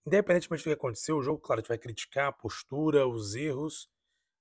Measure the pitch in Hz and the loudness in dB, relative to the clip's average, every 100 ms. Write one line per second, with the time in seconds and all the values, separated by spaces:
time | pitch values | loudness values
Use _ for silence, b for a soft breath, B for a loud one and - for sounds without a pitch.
0 | 147 196 202 175 - 160 160 147 120 107 | 4 6 6 2 2 -4 -2 -2 -2 -4
1 | - 156 131 151 - 113 - 117 120 110 | -2 0 0 -4 -2 -2 -2 -4 -6 -12
2 | - 135 139 - 110 - - 139 156 147 | -6 -2 -2 -2 -8 -10 -8 -2 4 4
3 | 131 117 101 117 156 131 156 - - _ | 4 0 -6 -6 -6 -6 -8 -10 -18 _
4 | _ _ _ _ | _ _ _ _